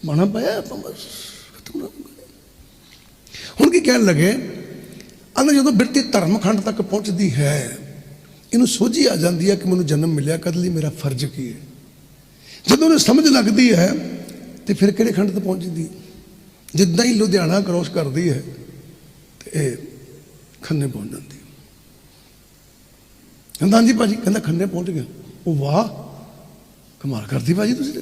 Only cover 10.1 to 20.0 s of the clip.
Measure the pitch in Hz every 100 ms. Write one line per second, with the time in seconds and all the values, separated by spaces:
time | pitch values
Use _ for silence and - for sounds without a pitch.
10.1 | 156 143 165 175 170 180 170 151 - 143
11.1 | 131 139 - 123 104 - - - - -
12.1 | - - - - - - 262 320 320 -
13.1 | 254 320 262 214 214 254 190 180 302 -
14.1 | - - - - - - 185 196 202 226
15.1 | 180 180 185 185 185 175 165 160 - -
16.1 | - - - - _ - 151 190 170 240
17.1 | 226 208 185 165 185 190 175 160 180 147
18.1 | 135 175 135 - - - - - - -
19.1 | - - - - 156 143 120 - -